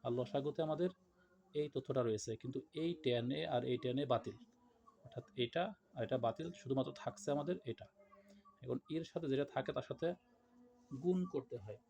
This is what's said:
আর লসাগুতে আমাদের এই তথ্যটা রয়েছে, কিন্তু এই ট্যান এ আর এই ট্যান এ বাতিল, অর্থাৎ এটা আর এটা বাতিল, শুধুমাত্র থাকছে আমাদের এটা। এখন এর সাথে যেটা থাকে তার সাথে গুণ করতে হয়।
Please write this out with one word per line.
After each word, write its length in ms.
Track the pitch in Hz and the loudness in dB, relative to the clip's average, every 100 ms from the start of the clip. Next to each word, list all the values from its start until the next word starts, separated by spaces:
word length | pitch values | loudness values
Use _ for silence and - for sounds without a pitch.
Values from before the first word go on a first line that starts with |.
আর 60 | 123 120 | 0 0
লসাগুতে 420 | 123 143 143 143 156 | 0 0 0 0 0
আমাদের 220 | 156 180 - _ _ _ - _ 147 | 2 0 -2 _ _ _ -20 _ -2
এই 80 | 151 | 0
তথ্যটা 280 | 135 131 131 117 | -2 0 2 4
রয়েছে, 220 | 107 - 107 | 2 0 -4
কিন্তু 160 | 131 135 - 151 | -4 -6 -6 -2
এই 80 | 165 165 | -2 2
ট্যান 220 | 139 120 120 147 | 2 4 2 0
এ 20 | 165 | 2
আর 80 | 123 127 | 2 2
এই 80 | 123 | 0
ট্যান 160 | 123 127 | 2 0
এ 20 | 139 | 2
বাতিল, 240 | 117 - 107 - _ _ _ - _ | 2 2 -10 -18 _ _ _ -20 _
অর্থাৎ 200 | - - - - | -12 -12 -10 -2
এটা 200 | 120 165 196 196 _ | 0 0 -2 -6 _
আর 80 | 127 113 | -4 0
এটা 120 | 123 117 | 2 2
বাতিল, 200 | 113 165 175 | 0 -8 -8
শুধুমাত্র 300 | 127 135 127 - | 0 0 0 -2
থাকছে 260 | - - - 143 | -6 -4 0 0
আমাদের 200 | 143 185 123 | 0 -2 -4
এটা। 160 | - - _ - - - - - _ | -8 -10 _ -20 -20 -20 -20 -20 _
এখন 140 | 127 127 - | -4 -4 -2
এর 100 | 156 160 | -6 -4
সাথে 160 | 175 151 | -4 0
যেটা 140 | 135 143 | 2 2
থাকে 160 | 135 - - | -2 -2 -4
তার 100 | - | -4
সাথে 180 | - 165 180 _ _ _ - - - - 135 | -2 -2 -2 _ _ _ -20 -20 -20 -10 0
গুণ 140 | 170 185 180 | 2 4 2
করতে 240 | 139 - 117 | -2 -4 -10
হয়। 160 | 98 104 | -8 -12